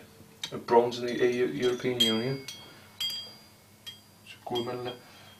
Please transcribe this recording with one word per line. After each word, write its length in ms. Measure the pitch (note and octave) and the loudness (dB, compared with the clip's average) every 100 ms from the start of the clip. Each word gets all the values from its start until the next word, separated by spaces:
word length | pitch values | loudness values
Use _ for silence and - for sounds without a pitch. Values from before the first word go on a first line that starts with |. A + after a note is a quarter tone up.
| - - - - - | -10 -20 -20 -14 -10
a 60 | C3 | -8
bronze 420 | - A#2+ B2 A#2+ | 4 6 6 2
in 60 | A#2+ | -4
the 180 | A#2+ B2 | 2 2
E 120 | B2 | 4
U, 80 | B2 | 0
European 520 | C#3+ B2 B2 B2+ B2 | 0 0 0 0 2
Union. 460 | A2+ A2 B2+ C3+ - - - - - - - - - - - - - - - - - - | 2 2 -2 -4 -8 -16 -18 -20 -18 -8 -8 -8 -12 -18 -20 -20 -20 -20 -20 -20 -20 -20
It's 100 | - | -20
a 160 | - - | -16 -6
gold 160 | A#2+ A#2+ | -4 -2
medal 200 | B2 B2 | -4 -6
there. 80 | B2 - - - - | -10 -16 -20 -20 -16